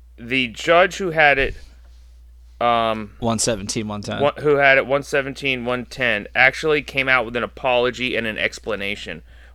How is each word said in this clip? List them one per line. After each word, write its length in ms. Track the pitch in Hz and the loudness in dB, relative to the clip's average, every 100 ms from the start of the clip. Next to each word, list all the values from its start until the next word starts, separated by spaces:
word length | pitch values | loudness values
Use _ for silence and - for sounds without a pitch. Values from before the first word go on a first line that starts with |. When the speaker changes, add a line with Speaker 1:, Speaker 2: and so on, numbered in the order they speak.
| - - | -20 -18
Speaker 1:
the 320 | 117 131 127 | -4 -2 -2
judge 480 | 104 - 170 190 - | -2 2 4 4 0
who 160 | 190 | -2
had 260 | 156 151 135 | 4 4 4
it, 160 | 127 - - - - - - - - - - - | 0 -4 -16 -20 -20 -20 -20 -20 -20 -20 -18 -2
um, 520 | 120 117 113 110 104 - | 0 2 0 -2 -6 -6
Speaker 2:
One 180 | 120 113 | -2 0
seventeen, 480 | - 110 101 - 107 | 0 -2 -4 -6 -6
one 160 | 104 | -6
ten. 180 | 104 107 | -6 -2
Speaker 1:
one, 120 | 139 - | -2 0
who 160 | 147 143 | 0 4
had 220 | 139 135 | 6 6
it 80 | 110 | 4
one 180 | 139 | -2
seventeen, 600 | 139 147 135 135 139 127 | 0 -2 -2 -4 -4 -4
one 200 | 120 123 | -2 -4
ten, 420 | 120 - 127 107 101 | -6 -4 -2 -2 -2
actually 480 | - 127 135 156 151 | 2 2 2 0 0
came 260 | 131 139 131 | 0 -2 2
out 160 | 131 | 2
with 120 | 113 120 | 0 -4
an 80 | |
apology 720 | 107 - 131 123 123 117 127 104 | -4 -4 0 2 2 -2 -4 -2
and 100 | 113 | -4
an 120 | 107 | -2
explanation, 840 | 101 - - 101 101 101 - 82 - - - | -4 -4 -8 -6 -6 -8 -10 -14 -16 -20 -20